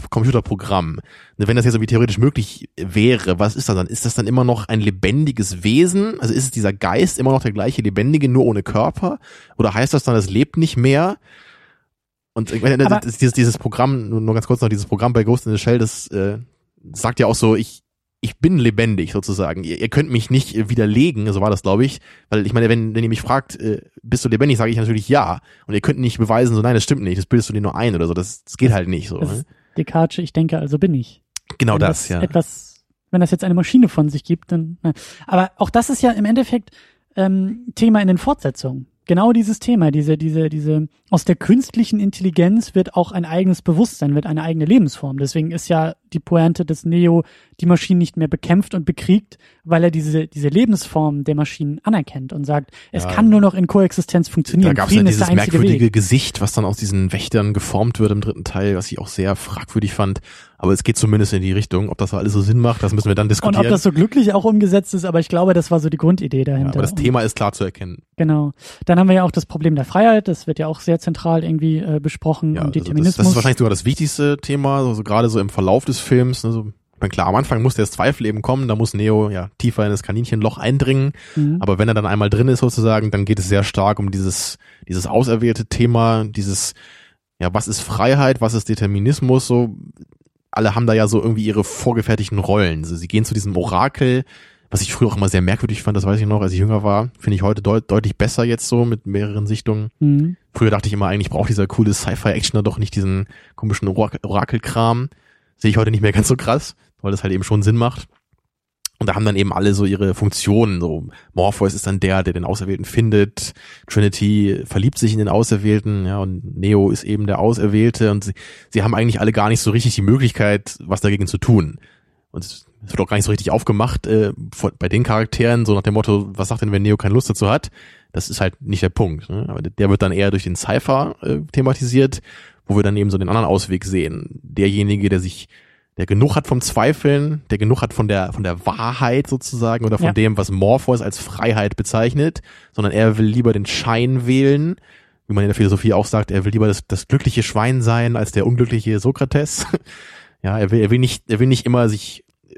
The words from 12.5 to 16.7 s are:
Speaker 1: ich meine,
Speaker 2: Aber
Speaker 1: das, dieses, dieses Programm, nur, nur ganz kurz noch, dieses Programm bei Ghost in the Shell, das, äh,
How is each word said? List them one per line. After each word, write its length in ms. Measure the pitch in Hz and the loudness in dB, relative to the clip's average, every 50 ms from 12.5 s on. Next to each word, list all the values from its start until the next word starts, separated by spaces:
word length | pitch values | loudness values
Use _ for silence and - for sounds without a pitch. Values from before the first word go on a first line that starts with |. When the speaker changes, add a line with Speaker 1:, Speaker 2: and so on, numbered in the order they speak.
| - | -4
Speaker 1:
ich 80 | 113 104 | -2 0
meine, 220 | 131 135 127 139 | 2 2 4 4
Speaker 2:
Aber 160 | 151 - - | 2 2 0
Speaker 1:
das, 160 | - 120 110 | -2 -4 -4
dieses, 160 | - - 127 117 | 0 0 2 2
dieses 240 | - 123 117 110 | 4 2 2 2
Programm, 540 | - - 120 110 - 123 135 139 127 110 104 | 0 -4 -6 -2 0 0 0 0 -2 -4 -4
nur, 100 | 113 110 | -4 -2
nur 140 | 110 110 110 | 0 0 0
ganz 120 | 113 113 | 0 0
kurz 140 | - - 120 | 0 -2 0
noch, 80 | - 110 | 0 0
dieses 160 | 107 101 101 | -2 -2 -4
Programm 300 | - - 98 113 123 123 | -2 -2 0 0 2 2
bei 100 | 120 107 | 2 2
Ghost 220 | 104 120 127 - | 2 0 0 0
in 60 | 113 107 | -2 -4
the 60 | 101 | -2
Shell, 200 | - 120 117 123 | 0 2 2 2
das, 280 | 117 110 - - - - | 0 -2 -4 -8 -12 -8
äh, 280 | - 101 95 101 104 110 120 - _ _ _ _ | -6 -4 -4 -4 -4 -6 -10 -16 _ _ _ _